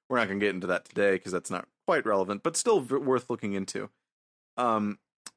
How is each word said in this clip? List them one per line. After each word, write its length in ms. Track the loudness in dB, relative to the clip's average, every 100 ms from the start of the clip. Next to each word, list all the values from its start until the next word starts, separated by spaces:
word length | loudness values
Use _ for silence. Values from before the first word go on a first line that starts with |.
| _
We're 80 | 0
not 100 | 0
gonna 120 | 0
get 140 | 0 0
into 120 | -2
that 180 | -2 -2
today 320 | 0 2 2
'cause 120 | 0
that's 200 | -6 -4
not 160 | -8 -8 _ 0
quite 180 | 0 2
relevant, 360 | 2 0 -2
but 120 | -2 -2
still 240 | 2 2
v-, 160 | 2 -2
worth 340 | 2 0 0
looking 240 | -6 -2
into. 360 | -4 -4 -6 -10 _ _ _ _ _ _ -2
Um, 440 | 0 2 0 -6 _ _ -20